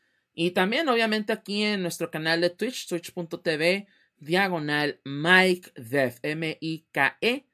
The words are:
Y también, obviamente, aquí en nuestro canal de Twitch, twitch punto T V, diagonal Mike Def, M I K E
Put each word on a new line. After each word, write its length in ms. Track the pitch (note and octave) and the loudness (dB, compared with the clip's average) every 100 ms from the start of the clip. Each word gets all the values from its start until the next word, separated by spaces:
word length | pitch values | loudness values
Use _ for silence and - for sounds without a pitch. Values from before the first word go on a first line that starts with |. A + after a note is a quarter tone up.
| _ _ _ | _ _ _
Y 180 | - E3+ | -4 -2
también, 360 | F3+ F#3 C4 D#4 | 2 0 0 0
obviamente, 440 | A#3 A3+ G#3+ G#3+ | 2 2 0 -2
aquí 320 | G#3+ - G#3 | -6 -4 -2
en 180 | G#3 G3+ | 0 0
nuestro 280 | F3 - E3 | -4 -4 -6
canal 300 | D#3+ D#3+ E3 | -4 -2 2
de 100 | F3 | 0
Twitch, 380 | F3 A3+ B3+ - | 0 -6 -6 -6
twitch 240 | F3 - | -8 -8
punto 280 | - E3 E3+ | -10 -10 -6
T 160 | E3+ D#3 | -4 0
V, 300 | E3 G3 G3+ _ _ _ | 2 0 -4 _ _ _
diagonal 800 | D3 F3+ G3 F3 D3+ D3 D3 - | -2 0 2 0 -2 0 0 -4
Mike 680 | C3+ C#3 D#3+ F#3 F#3 F3+ - | -8 -2 4 6 6 2 -4
Def, 440 | - A2+ C#3 B2+ B2 | -16 -4 2 2 0
M 360 | D3+ D#3 D#3+ - | -6 -4 -4 -6
I 260 | D#3+ D#3+ _ | -6 -8 _
K 260 | - C#3 - | 0 0 2
E 240 | G#3+ C4 _ | -2 -2 _